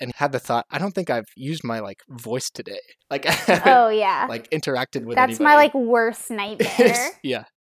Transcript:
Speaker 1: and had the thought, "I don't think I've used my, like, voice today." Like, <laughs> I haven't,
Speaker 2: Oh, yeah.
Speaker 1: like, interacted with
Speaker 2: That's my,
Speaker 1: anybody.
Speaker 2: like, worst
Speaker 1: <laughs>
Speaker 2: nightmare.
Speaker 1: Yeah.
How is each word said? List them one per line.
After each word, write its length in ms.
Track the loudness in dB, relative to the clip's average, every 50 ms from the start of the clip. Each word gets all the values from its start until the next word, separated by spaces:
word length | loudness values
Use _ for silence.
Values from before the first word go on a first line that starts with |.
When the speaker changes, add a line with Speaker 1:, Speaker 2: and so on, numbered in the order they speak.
Speaker 1:
and 120 | -12 -10 -6
had 160 | -4 -4 -4
the 80 | -4 -4
thought, 260 | -4 -2 -4 -4 -4 -6
"I 80 | -8 -6
don't 140 | -6 -6
think 180 | -6 -6 -4 -4
I've 180 | -4 -4 -6 -10 _
used 260 | -12 -10 -8 -8 -8 -6
my, 140 | -8 -8 -8
like, 200 | -8 -12 -14 _ _ -20
voice 400 | -20 -14 -10 -8 -8 -6 -8 -8
today." 300 | -12 -12 -14 -14 -14 -16 -16 _ -20 _ _ -8
Like, 160 | -8 -4 -2
<laughs> 20 | -2
I 40 |
haven't, 340 | -2 -2 0 0 2 4 6 6
Speaker 2:
Oh, 200 | 6 6 6 4
yeah. 380 | 2 0 0 0 0 -2 -2 -4
Speaker 1:
like, 220 | -6 -8 -8 -6
interacted 540 | -6 -4 -4 -4 -4 -4 -4 -4 -6 -8 -6
with 120 | -2 0
Speaker 2:
That's 240 | 2 2 2 2 2
my, 140 | 4 6 8
Speaker 1:
anybody. 20 |
Speaker 2:
like, 180 | 8 6 6 2
worst 560 | 0 0 2 2 2 2 0 -2 -6 -12 -10
Speaker 1:
<laughs> 0 |
Speaker 2:
nightmare. 880 | -8 -6 -6 -6 -4 -4 -4 0 4 4 4 4 4 2 -2 -4 -8 _
Speaker 1:
Yeah. 220 | -6 -6 -6 -6 -8 _ _ _